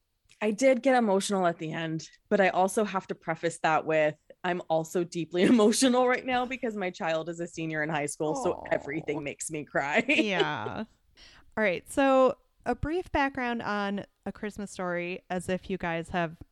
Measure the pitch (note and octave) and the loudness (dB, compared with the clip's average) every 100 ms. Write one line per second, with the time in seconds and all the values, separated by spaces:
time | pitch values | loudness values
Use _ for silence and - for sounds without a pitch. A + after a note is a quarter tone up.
0 | _ _ _ - G#3+ G#3 C4 C4 C4+ B3+ | _ _ _ -6 -4 2 2 4 4 4
1 | A3 F#3+ F#3+ G3 F3 E3+ D#3 D#3 D#3+ D#3+ | 4 2 0 0 0 0 -6 -6 -4 -6
2 | - _ - G#3 F#3 E3+ F#3+ - G#3 F#3+ | -8 _ 0 4 4 4 2 2 0 -2
3 | - G3 - D#3+ E3+ - E3 D#3 D3+ D#3 | -6 -8 -6 -2 -2 0 2 2 2 2
4 | D3+ D#3 - - F3+ F3+ - D#3+ D#3+ F#3 | 2 0 -12 -8 -4 -4 -2 -2 -2 -4
5 | F3 F3 D#3+ F3+ G3 A#3+ G#3 G#3+ C4 B3 | -4 -6 -4 2 6 6 6 6 4 4
6 | B3 B3 C4 B3 B3 B3+ A#3+ G#3 F#3 F3+ | 2 0 0 -2 -2 -4 -6 -4 -6 -4
7 | F3 D#3+ D#3+ E3+ E3+ - D#3+ D#3 D3+ D#3 | -4 -2 -4 -8 -8 -6 -4 -2 -2 -2
8 | D3 - D#3 C4 F#3+ - - - - D#3 | -4 -4 -2 -2 -2 -4 -2 -4 -4 -6
9 | - D3 C#3+ - - D#3 C#3 E3 C#3 G#3 | -4 -6 -6 -10 -8 -8 -4 -2 0 0
10 | A#3 D#4 G#3+ F#3 D3+ D3+ G#2+ - A3 _ | 2 2 2 0 0 -2 -6 -8 -10 _
11 | _ _ - - - - G#3 E3+ - - | _ _ -20 -20 -10 -2 0 0 -4 2
12 | C#4 C4 B3+ - _ _ - A#3+ C#4+ F4 | 4 6 6 2 _ _ -6 -4 -2 -4
13 | - D#4 C#4 C#4 A#3+ A#3+ - G#3 G3+ G3+ | -2 0 0 0 -4 -4 -4 -2 -2 -4
14 | - _ G3+ - G#3 G3+ G3 - F3+ F3 | -8 _ -12 -8 -10 -8 -10 -6 -4 -4
15 | F3 F#3 - F#3 F3 F#3 - F#3 F3 E3 | -4 -8 -6 -6 -2 -4 -4 -6 -4 -4
16 | D#3+ F3+ E3+ E3 - | -4 -2 -2 -6 -12